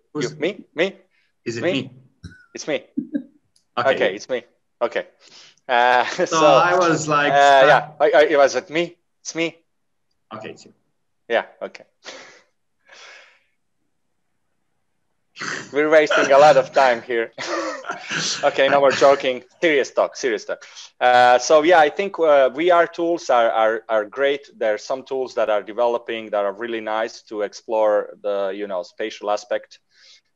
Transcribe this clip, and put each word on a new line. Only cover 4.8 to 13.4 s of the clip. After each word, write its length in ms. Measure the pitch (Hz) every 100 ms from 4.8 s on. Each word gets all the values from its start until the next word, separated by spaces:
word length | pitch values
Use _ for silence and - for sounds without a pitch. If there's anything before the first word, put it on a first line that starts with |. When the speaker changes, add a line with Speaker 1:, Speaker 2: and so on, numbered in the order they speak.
Speaker 2:
Okay. 240 | 113 - - _ _ - - _ -
Uh, 380 | 120 123 123 120
<laughs> 100 | -
Speaker 1:
So 100 | 175
Speaker 2:
so, 200 | 165 156
Speaker 1:
I 320 | 135 175 180
was 320 | 170 156 151
like, 240 | 147 143
Speaker 2:
uh, 300 | 143 143 139 139
yeah, 240 | 127 - -
I, 120 | 151
I, 100 | 160 151
it 80 | 143
was 180 | 135 123
at 140 | -
me. 260 | 156 170 _ _ _
It's 160 | - 160
me. 220 | 165 - _ _ _ _ _ _ -
Speaker 1:
Okay, 180 | 110 80
it's 120 | -
you. 100 | - _ _ _ _ _ -
Speaker 2:
Yeah, 180 | 110 87 -
okay. 220 | 98 - _ _ - - - _ _ _ _ _ _ - - - _ _